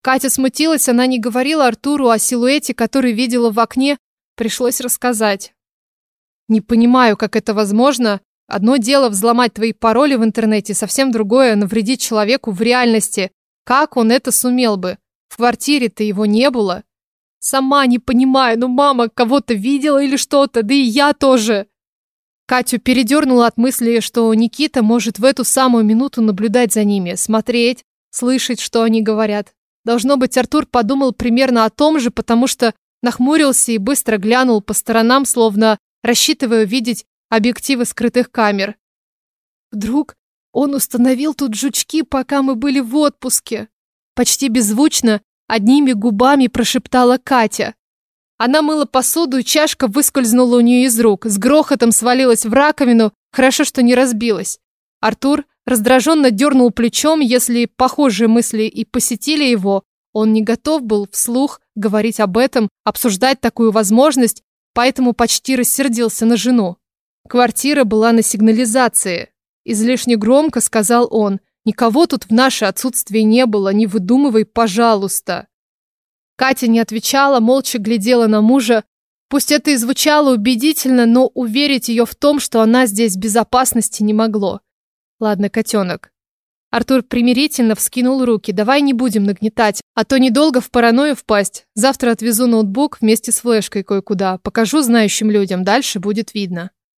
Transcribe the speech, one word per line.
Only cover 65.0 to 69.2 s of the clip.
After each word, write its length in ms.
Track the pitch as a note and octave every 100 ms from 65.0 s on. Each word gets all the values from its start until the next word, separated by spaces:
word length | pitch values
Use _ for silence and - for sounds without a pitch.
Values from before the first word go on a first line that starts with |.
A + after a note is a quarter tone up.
| B3
почти 420 | A3+ A#3 - - C4
рассердился 720 | A#3+ - C#4 A#3 A#3 - A3+
на 100 | A#3
жену. 400 | G#3+ B3 F#3 F3+ _ _ _ _ _
«Квартира 560 | A#3+ A#3+ - C4+ D4
была 280 | A3+ G#3+ A3+
на 100 | A#3
сигнализации», 1080 | A3 G3 A3 A3 B3 A#3+ A#3+ - G3 E3+